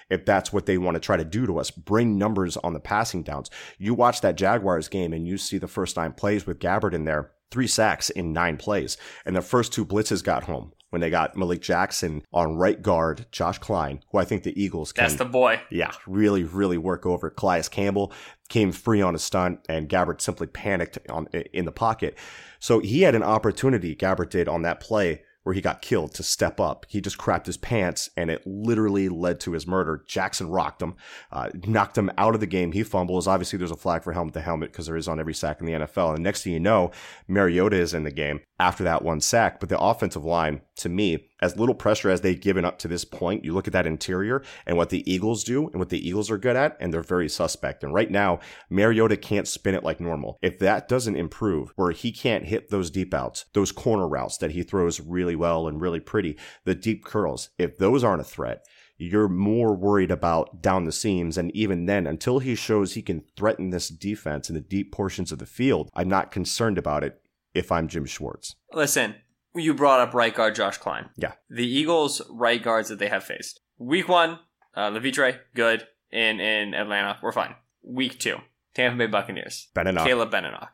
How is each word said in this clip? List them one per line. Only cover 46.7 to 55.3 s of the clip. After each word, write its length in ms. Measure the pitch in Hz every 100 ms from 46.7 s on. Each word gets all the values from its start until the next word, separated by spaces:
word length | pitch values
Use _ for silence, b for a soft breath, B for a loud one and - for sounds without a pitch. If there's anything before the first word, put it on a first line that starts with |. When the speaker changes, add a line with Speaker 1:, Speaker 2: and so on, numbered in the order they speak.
| -
Speaker 1:
and 120 | 87
they're 80 | 82
very 280 | - 90 78
suspect. 520 | - 82 - 65 -
And 120 | 71
right 180 | 87 117
now, 280 | 98 98 85 B B -
Mariota 460 | 92 110 110 110 101
can't 320 | - 104 -
spin 260 | - 98
it 120 | 95 80
like 160 | 80
normal. 360 | 85 78 52 -
If 180 | 92 -
that 300 | 98 107 -
doesn't 260 | 127 113 80
improve, 560 | 85 - 107 78 58 -
where 140 | 90
he 200 | 82 120
can't 320 | - 127 107
hit 260 | 80 110 -
those 220 | 98 85
deep 220 | 92 90
outs, 320 | 73 62 - -
those 180 | 104 95
corner 340 | - 123 107 85
routes 300 | 69 55 -
that 120 | 82
he 120 | 87
throws 360 | 85 98 85 82
really 380 | 80 90 90